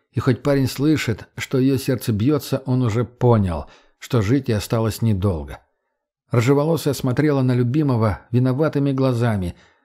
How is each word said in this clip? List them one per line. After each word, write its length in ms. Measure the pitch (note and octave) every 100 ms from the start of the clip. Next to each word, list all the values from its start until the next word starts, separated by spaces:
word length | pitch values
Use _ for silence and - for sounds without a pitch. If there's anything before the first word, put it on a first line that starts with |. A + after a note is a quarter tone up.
| _
и 80 | A#2
хоть 240 | C3+ A#2
парень 240 | C#3+ C#3 B2+
слышит, 640 | - D3+ D3+ - G2+ - -
что 220 | - C3+
её 180 | C3 C3+
сердце 340 | - B2+ -
бьётся, 500 | G2+ B2+ C#3+ - C3+ -
он 160 | B2+
уже 240 | B2 A2+ A#2
понял, 640 | - B2 A2+ F#2+ D#2 - - _ _
что 220 | - A#2+
жить 280 | G2 C#3 C3+
ей 60 | G#2
осталось 460 | - A#2 A2 -
недолго. 580 | A2+ G2 G2+ D#2+ C#2 - _ _ _ _ _ _ _
Рыжеволосая 600 | A#2+ A#2+ C#3+ D3+ D#3+ D3+
смотрела 480 | B2+ C3 A#2+ D3+ C#3
на 120 | B2+
любимого 680 | B2 B2 D3+ C#3+ A#2+ A2 F2 -
виноватыми 600 | A#2+ B2+ B2+ D#3 C#3+ C#3
глазами, 640 | C3 C3 A#2+ A#2+ G#2 F2 - _ _